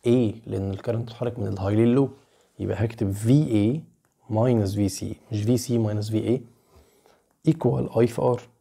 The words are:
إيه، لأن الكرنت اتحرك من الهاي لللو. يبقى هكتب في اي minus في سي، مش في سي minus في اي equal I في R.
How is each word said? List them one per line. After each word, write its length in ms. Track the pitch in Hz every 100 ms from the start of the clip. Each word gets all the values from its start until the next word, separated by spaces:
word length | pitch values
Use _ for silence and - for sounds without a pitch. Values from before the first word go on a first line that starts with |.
| 123
إيه، 360 | 120 113 98 -
لأن 260 | 101 98
الكرنت 380 | 95 - 113 120
اتحرك 300 | - 120 113
من 80 | 104
الهاي 280 | 98 95 107
لللو. 340 | 117 123 139 - _ _ _ -
يبقى 260 | 98 92 110
هكتب 260 | - 101
في 400 | 101 110 139 156
اي 320 | 107 104 151 - _ _ _ _
minus 460 | 107 123 120 98 101
في 140 | 101
سي، 260 | - - - _
مش 120 | 107
في 140 | 104 123
سي 300 | - 117 107
minus 240 | 104 104
في 160 | 107 107
اي 140 | 127 - _ _ _ _ _ _ _ _ _ -
equal 400 | 156 120 131 -
I 160 | 113 117
في 300 | - 127 120
R. 40 | - _